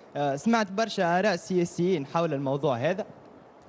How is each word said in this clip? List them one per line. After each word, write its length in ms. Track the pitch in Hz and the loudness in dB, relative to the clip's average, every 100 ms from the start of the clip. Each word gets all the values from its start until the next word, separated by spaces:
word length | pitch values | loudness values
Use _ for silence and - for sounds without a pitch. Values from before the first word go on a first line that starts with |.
| - 143 | -10 -4
آه، 200 | 143 135 | -2 0
سمعت 360 | 220 233 202 | 2 2 2
برشا 480 | 196 226 196 170 180 | -2 -2 0 2 4
آراء 160 | 208 175 | 2 0
سياسيين 680 | - 180 175 - 175 175 135 | 0 0 0 0 0 0 -2
حول 280 | 170 170 | -2 0
الموضوع 440 | 139 139 139 147 117 | -2 -2 0 0 0
هذا. 280 | 147 190 - - - - - - | 0 -2 -6 -12 -20 -20 -20 -20